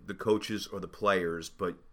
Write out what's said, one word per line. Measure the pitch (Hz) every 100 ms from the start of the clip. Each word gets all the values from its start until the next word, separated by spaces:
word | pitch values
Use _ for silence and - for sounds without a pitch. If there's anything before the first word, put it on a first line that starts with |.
| 92
the |
coaches | 95 110 107 - 104 -
or | 98
the | -
players, | - 101 95 87 82 82
but, | - 92 - -